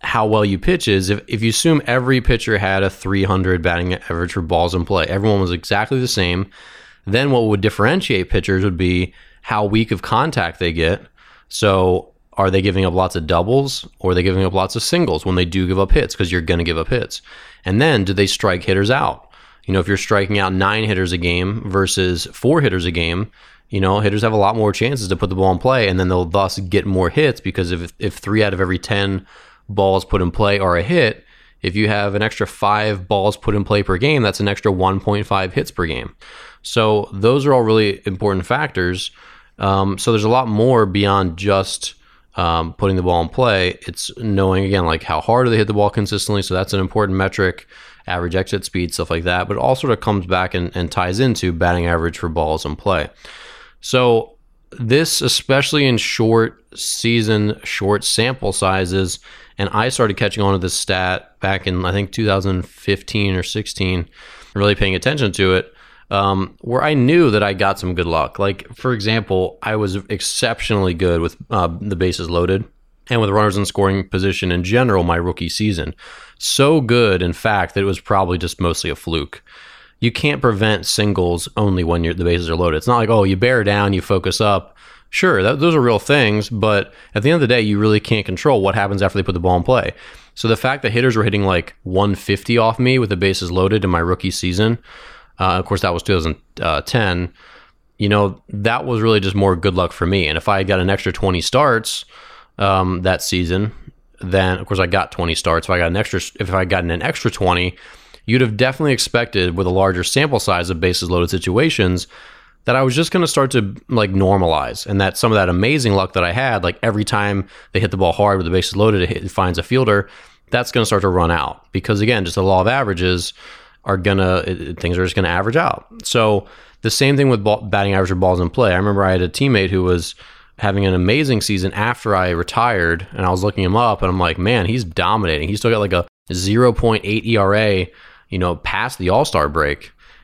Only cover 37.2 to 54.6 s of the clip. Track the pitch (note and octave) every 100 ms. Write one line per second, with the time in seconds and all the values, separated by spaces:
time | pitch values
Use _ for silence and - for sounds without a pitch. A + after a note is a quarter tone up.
37.2 | G#2+ C#3 C#3 C3 A2+ A2 G#2 G2 - F#2
38.2 | G#2 F#2+ F2 C3 D3+ F#2+ F2+ F2+ - -
39.2 | - - _ - G2 G2 G2 F#2+ - A2+
40.2 | A2 B2 B2 G#2+ A#2+ B2 G2+ G2 G2+ G2
41.2 | F#2 E2 G2 G2 F#2+ - - - _ _
42.2 | _ - F2 E2 E2 - G2+ F#2+ F2+ F2
43.2 | E2 - B2 G2 F2+ - - - - -
44.2 | A2+ G2 F#2+ F#2+ G2 G2 E2+ D#2+ - D#2+
45.2 | - A#2+ B2+ A2 G#2 G#2 G#2 - G2+ G#2
46.2 | - G#2 F#2+ F#2 F#2+ G2 F#2+ A2 G2+ F#2+
47.2 | F#2+ - F#2 - - - - - - F2+
48.2 | F2 F#2 F#2 G2+ - F#2 F2 - E2+ E2
49.2 | F2 F2+ F#2 G#2 - C3 C#3+ A2 - G2+
50.2 | F2 F#2 F#2 - F2+ - E2+ - F2+ F#2+
51.2 | C3 A2 F#2 E2 F2 F2 E2+ E2+ E2 D#2
52.2 | E2+ D#2+ D#2 D2+ D2 D2+ G2+ F2 D2+ -
53.2 | - - - - - - - B2+ B2 A#2
54.2 | - - _ _